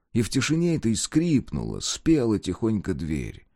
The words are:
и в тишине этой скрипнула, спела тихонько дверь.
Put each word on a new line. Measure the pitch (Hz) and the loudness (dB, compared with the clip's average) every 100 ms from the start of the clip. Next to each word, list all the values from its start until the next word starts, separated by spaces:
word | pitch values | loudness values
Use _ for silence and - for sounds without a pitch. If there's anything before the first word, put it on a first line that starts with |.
| _ | _
и | 117 | -2
в | 113 | 0
тишине | 135 127 160 170 160 | 0 0 2 2 2
этой | 113 | 0
скрипнула, | 107 - - 170 139 - 67 55 50 | 0 0 0 4 2 0 -6 -6 -6
спела | - - - 160 117 101 | -6 -2 2 4 4 0
тихонько | 95 85 110 110 92 | -2 -2 0 0 -2
дверь. | 90 82 76 57 - - | -4 -4 -4 -6 -12 -20